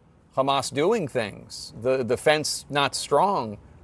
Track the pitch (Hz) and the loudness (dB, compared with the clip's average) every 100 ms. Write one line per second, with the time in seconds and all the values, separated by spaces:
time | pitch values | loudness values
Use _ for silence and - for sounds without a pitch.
0 | _ _ _ - 135 139 - 131 170 233 | _ _ _ -2 2 0 0 0 2 0
1 | 147 127 101 - 117 - - - 123 131 | -2 -2 -4 -6 -16 -16 -16 -4 -2 0
2 | 113 120 160 151 143 - - 143 135 - | 0 2 4 4 2 -6 -4 0 0 -2
3 | - 147 190 180 110 104 - - | 2 4 4 2 -4 -10 -16 -20